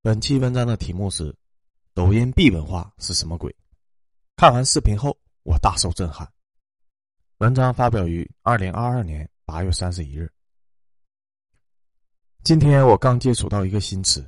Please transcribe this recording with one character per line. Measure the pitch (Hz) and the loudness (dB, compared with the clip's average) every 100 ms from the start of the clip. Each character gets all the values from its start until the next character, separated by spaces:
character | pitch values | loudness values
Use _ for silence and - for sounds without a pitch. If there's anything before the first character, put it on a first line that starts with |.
本 | 113 107 | 0 -2
期 | - 139 | 0 0
文 | 127 | 0
章 | 123 120 | 0 -2
的 | |
题 | 110 - | -4 -6
目 | 90 98 | -4 -6
是 | - 78 - _ _ _ _ _ | -4 -8 -10 _ _ _ _ _
“抖 | - 90 | 0 2
音 | 107 123 | 4 2
B | 127 160 | 4 4
文 | 85 | 4
化 | 76 90 85 _ | -4 -8 -8 _
是 | - | -8
什 | - 80 | -6 -6
么 | 82 | -8
鬼？” | - - _ _ _ _ _ _ _ | -10 -12 _ _ _ _ _ _ _
看 | - 170 | 4 4
完 | 123 | 4
视 | 131 156 | 0 0
频 | - 107 | 0 0
后 | 143 - _ _ | -4 -6 _ _
我 | - 80 | -2 2
大 | 107 87 | 2 0
受 | 90 | -4
震 | - 87 | -4 -6
撼。 | - 78 _ _ _ _ _ _ _ _ _ _ _ | -8 -18 _ _ _ _ _ _ _ _ _ _ _
文 | 110 | 0
章 | 127 127 | 2 0
发 | 123 123 | 2 0
表 | 113 87 | 0 -2
于 | 85 - - | -4 -6 -6
二 | - 117 | -2 -2
零 | 95 | -2
二 | 87 | -4
二 | 120 123 | -4 -4
年 | 92 76 76 _ | -4 -8 -10 _
八 | - 80 | -12 -6
月 | 92 | -4
三 | 92 92 | -2 -4
十 | 87 | -6
一 | 73 71 | -8 -10
日。 | 85 _ _ _ _ _ _ _ _ _ _ _ _ _ _ _ _ _ _ _ _ _ | -12 _ _ _ _ _ _ _ _ _ _ _ _ _ _ _ _ _ _ _ _ _
今 | - 160 | 0 4
天 | 143 139 | 6 6
我 | 135 104 | 6 6
刚 | 131 123 | 4 2
接 | 127 | 0
触 | 117 - | -2 -2
到 | 104 | -2
一 | 95 | -2
个 | 104 | -2
新 | 95 95 | -4 -6
词 | 95 - | -4 -4